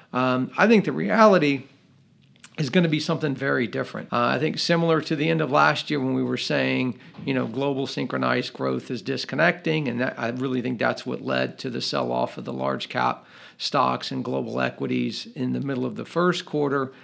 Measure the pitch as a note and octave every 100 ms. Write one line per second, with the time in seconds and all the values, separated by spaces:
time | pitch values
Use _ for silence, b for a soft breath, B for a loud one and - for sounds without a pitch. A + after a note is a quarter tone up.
0 | B B2 B2+ B2+ B2+ - G3+ A3+ D#3 C#3+
1 | G3 G3 A3 F#3 D3 C#3 - - _ _
2 | _ _ _ _ - - D3 F3+ E3+ D3+
3 | D#3+ D3+ D3+ C3 C#3 C#3 A#2 C3 B2+ -
4 | - A#2 A#2+ C3 D3+ D3 - E3+ E3 D#3+
5 | D#3 D3+ D#3 E3 D3 D3 D3 C#3+ - D3
6 | C3 C3 B2+ B2+ - C#3+ C3 C3 B2+ -
7 | B B C#3 C3 B2 A#2 C#3 C3+ C3 -
8 | C3 C3 B2+ B2+ B2+ - C3 B2+ - B2
9 | - C3 - C3+ E3+ F3+ E3 D#3 D3 A#2+
10 | B2+ - A#2 B2 C3 B2+ A#2+ A#2 B2 -
11 | C3 B2 B2+ B2+ B2+ - C3+ A#2+ - C2+
12 | B1+ - - - - C3 C3 C3+ - B2
13 | B2 - B B B B - C#3+ B2+ B2
14 | - C3 B2 C3 A#2 B2 B2+ B2 C3+ B2+
15 | A#2+ - - C3 B2+ B2 C#3 C3 B2+ A2
16 | A2 E3 F3+ F3 - D3+ C#3+ C#3 C3 B